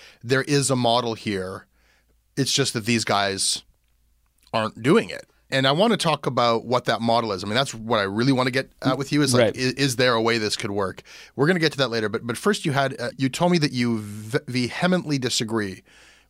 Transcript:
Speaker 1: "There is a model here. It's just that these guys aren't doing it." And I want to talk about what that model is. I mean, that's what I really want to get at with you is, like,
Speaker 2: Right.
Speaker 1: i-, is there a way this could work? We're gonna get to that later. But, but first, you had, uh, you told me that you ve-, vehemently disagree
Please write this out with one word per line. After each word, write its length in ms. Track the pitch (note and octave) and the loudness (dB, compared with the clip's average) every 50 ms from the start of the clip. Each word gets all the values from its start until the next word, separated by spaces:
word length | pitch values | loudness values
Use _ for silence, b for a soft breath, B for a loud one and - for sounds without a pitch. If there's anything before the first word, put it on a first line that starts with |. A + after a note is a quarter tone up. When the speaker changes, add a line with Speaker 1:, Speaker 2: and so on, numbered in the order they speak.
| B B B B B | B B B B B
Speaker 1:
"There 180 | A#2 C3 C3 C3+ | 0 0 0 2
is 280 | - D3 C#3+ C#3 A#2+ | 2 0 0 2 2
a 40 | C3+ | 0
model 380 | B2+ B2 A#2+ A2+ A#2+ A#2+ A#2 A2+ | 2 2 2 2 2 2 0 -4
here. 540 | G#2+ - A2 G#2 F#2+ F#2 F#2 F#2+ G#2 - _ _ _ _ _ _ _ _ _ _ _ _ _ - | -6 -4 -4 -4 -4 -4 -6 -8 -12 -14 _ _ _ _ _ _ _ _ _ _ _ _ _ -4
It's 160 | - C3+ B2 - | -4 -2 0 0
just 200 | - C3+ - - | 0 0 0 -2
that 120 | B2 G#2 | -4 0
these 180 | G#2+ A#2+ A2+ G#2+ | 0 0 0 2
guys 580 | - A2+ G2+ G2+ G2 G2 G2 - - - - - _ _ _ _ _ _ _ _ _ _ _ _ _ _ _ _ _ - | 2 2 2 2 0 -2 -2 -2 -4 -4 -4 -8 _ _ _ _ _ _ _ _ _ _ _ _ _ _ _ _ _ -2
aren't 280 | A2+ A2 A2 - - | -2 -2 -2 -4 -2
doing 280 | A2 B2+ E3+ A#3 A#2 F2 | 2 4 4 4 4 0
it." 180 | D2 - - _ _ _ _ - | -6 -12 -14 _ _ _ _ -4
And 160 | - C#3 C3 | -2 2 2
I 60 | C3+ | 2
want 200 | C#3+ D#3 G3 A#3+ | 4 4 4 2
to 60 | A3+ E3 | 2 2
talk 280 | - E3+ D3+ D3 - | 0 0 0 0 -2
about 400 | D#3 B2+ A#2+ A#2+ A#2+ A#2 A#2 - | -2 0 2 4 4 2 2 0
what 200 | A2 B2 B2 A#2 | 0 0 0 0
that 140 | - A#2+ G#2 | 0 -2 0
model 320 | A2+ A#2 A2+ A#2 A#2 A2 | 2 2 2 2 2 0
is. 100 | G2+ F#2 F#2+ | -2 -4 -4
I 40 | G2+ | -2
mean, 80 | G#2+ | 0
that's 180 | B2 C#3 C3 - | -2 -2 -2 -4
what 260 | A2+ A2 A2 A#2+ A2+ | -10 -4 0 0 0
I 40 | G2+ | 0
really 300 | G2 G2 A2 A#2+ C3+ C#3 | 0 0 0 2 2 2
want 140 | B2 B2+ C3 | 2 2 0
to 40 | |
get 180 | B2 C3+ - - _ - | 0 -2 -4 -6 _ -6
at 160 | - B2+ C3 B2+ | -2 -2 -2 -2
with 160 | C#3 C#3 - | -2 -2 0
you 80 | D3 | 2
is, 120 | D3+ C3 B2 | 2 4 4
like, 80 | B2 A#2+ | 4 4
Speaker 2:
Right. 120 | G#2+ - - | 4 2 0
Speaker 1:
i-, 160 | C3 B2+ B2+ B2+ | -2 -4 -2 0
is 180 | C#3 C#3 A#2+ | -2 -2 0
there 180 | A2+ B2+ B2+ A#2+ | 2 2 2 4
a 80 | A2+ | 2
way 160 | A2+ A#2 A#2 A#2 | 2 2 2 2
this 200 | G#2+ G#2 - - | 0 -2 -4 -4
could 140 | - A2 | -6 -6
work? 320 | G2+ G2+ G2+ F#2 - - - B B B B B B - | -4 -4 -4 -4 -6 -10 -16 B B B B B B 0
We're 100 | C3+ D#3 | 2 2
gonna 120 | F#3 F3+ | 2 2
get 120 | D#3+ D#3 | 2 0
to 60 | - C#3+ | 0 0
that 120 | C#3 B2 | -2 0
later. 200 | A2+ A#2 A2 G#2+ | 0 0 -2 -2
But, 180 | G2+ - - A#2 | -2 -4 -4 -4
but 100 | A#2+ - | -6 -2
first, 280 | - G3+ G#3 G3+ - | 0 0 0 0 0
you 80 | E3+ C3+ | -2 0
had, 260 | C#3 C#3 C3+ C3 - | 0 0 0 -2 -4
uh, 120 | A#2+ A#2+ - - | -8 -8 -6 -2
you 120 | C3+ C3+ | -2 -2
told 240 | C3 - E3+ F3 F3 | 0 0 2 2 2
me 40 | F3 | 2
that 120 | D3 C#3+ | 2 0
you 280 | - B2+ A#2+ A#2+ A#2 A2 | 0 0 0 0 0 -2
ve-, 400 | G#2+ G#2 G#2 G#2+ G#2+ A2 A2+ D3 - - | -4 -6 -10 -12 -10 -4 -6 -6 -4 -4
vehemently 720 | B2 B2+ B2 A#2 - - - F3+ F#3 F3+ - D3+ D3 C#3 | -4 -2 -2 -2 -2 -2 0 0 0 0 0 -2 -2 -2
disagree 640 | B2 B2 - - B2+ A2 A2 A2+ G#2+ G2 F#2 - - b b b b b b b b b | -2 -2 -2 -2 -2 -2 -2 -2 -2 -4 -6 -12 -18 b b b b b b b b b